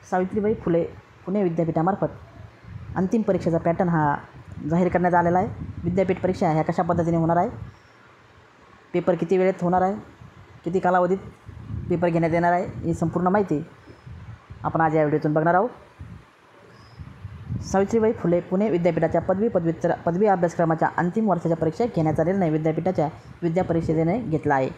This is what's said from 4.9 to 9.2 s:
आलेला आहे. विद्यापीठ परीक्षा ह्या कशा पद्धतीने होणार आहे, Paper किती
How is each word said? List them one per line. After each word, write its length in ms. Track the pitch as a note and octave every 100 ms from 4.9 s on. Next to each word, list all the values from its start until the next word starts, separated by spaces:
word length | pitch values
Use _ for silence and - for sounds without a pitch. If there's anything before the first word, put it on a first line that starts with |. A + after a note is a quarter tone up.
| F3+ F3
आलेला 240 | F3 E3+ F3+
आहे. 100 | G#3+ - - -
विद्यापीठ 380 | - F#3 F#3 F#3
परीक्षा 280 | F3+ F#3 F3+
ह्या 120 | D#3
कशा 220 | D#3 F3+
पद्धतीने 340 | E3+ E3+ E3 E3+
होणार 200 | D#3+ E3+
आहे, 120 | G#3 - - - - - - - - - - - - - -
Paper 220 | F3+ E3+
किती 220 | F3